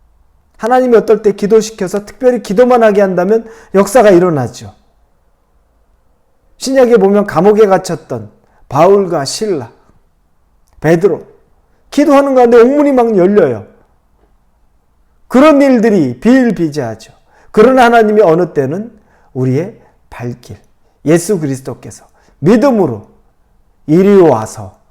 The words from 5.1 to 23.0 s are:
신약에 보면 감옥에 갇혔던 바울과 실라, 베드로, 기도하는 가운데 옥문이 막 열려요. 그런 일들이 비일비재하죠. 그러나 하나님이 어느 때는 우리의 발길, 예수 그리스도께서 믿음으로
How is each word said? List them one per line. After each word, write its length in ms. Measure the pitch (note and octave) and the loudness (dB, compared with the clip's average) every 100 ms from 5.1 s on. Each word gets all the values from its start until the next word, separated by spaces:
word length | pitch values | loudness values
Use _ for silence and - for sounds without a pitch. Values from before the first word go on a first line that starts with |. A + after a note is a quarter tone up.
| _ _ _ _ _ _ _ _ _ _ _ _ _ _ _ | _ _ _ _ _ _ _ _ _ _ _ _ _ _ _
신약에 400 | C4 C4+ A#3+ A#3 | -6 0 2 2
보면 300 | G3 G3+ G3+ | 2 0 -2
감옥에 400 | D3+ G3 G#3+ G#3+ | 0 2 2 2
갇혔던 640 | F#3 - D#3+ - A#2+ G#2 _ _ _ - | 0 -2 -10 -10 -12 -12 _ _ _ -8
바울과 560 | C3+ F3 G3+ F#3+ E3+ C3+ | 0 2 2 0 -4 -6
실라, 440 | - G#3+ D#3+ A2+ _ _ _ _ _ _ _ _ _ _ _ | -8 -6 -8 -10 _ _ _ _ _ _ _ _ _ _ _
베드로, 460 | D3+ E3+ F#3+ D3 - _ _ _ _ _ _ | -2 0 0 -4 -10 _ _ _ _ _ _
기도하는 440 | - D4 C#4 C#4 | -2 2 2 2
가운데 240 | B3+ A#3+ A#3+ | 2 4 4
옥문이 320 | A#3+ D4 C#4+ | 4 2 0
막 240 | C4 A#3 G#3 | 0 0 0
열려요. 600 | F3+ G#3 D3+ A2 G#2 _ _ _ _ _ _ _ _ _ _ _ _ _ _ _ _ | 0 0 -2 -4 -12 _ _ _ _ _ _ _ _ _ _ _ _ _ _ _ _
그런 320 | B3 D4+ C#4+ | 2 4 4
일들이 600 | C#4 B3 A3+ G3+ C3+ A#2+ | 2 2 0 0 -2 -2
비일비재하죠. 920 | G#3+ C4 A#3+ F3 E3 D3 A#2 A2+ - _ _ _ _ | 0 2 0 -2 -4 -6 -8 -10 -18 _ _ _ _
그러나 340 | - A#3 C4 | 2 4 4
하나님이 380 | A#3 A#3 G#3+ G#3+ | 2 2 2 2
어느 300 | F#3+ E3 E3+ | 2 0 -2
때는 460 | D3+ C3+ F3 A#3 - _ _ _ | -4 -6 -6 -12 -18 _ _ _
우리의 480 | C3 B2+ C3 F#3 A3 _ _ _ | -8 -4 -4 -6 -12 _ _ _
발길, 480 | - B2 A#2+ - - _ _ _ _ | -16 -14 -16 -18 -20 _ _ _ _
예수 360 | C#3+ E3 E3+ G3+ | -2 -2 -2 -6
그리스도께서 640 | D3 C3 C3+ A#2+ B2 - _ _ _ _ | -6 -8 -12 -16 -18 -20 _ _ _ _
믿음으로 720 | D#3 A#3 C#4+ A3+ D#3 G#2+ | 0 2 2 0 -2 -6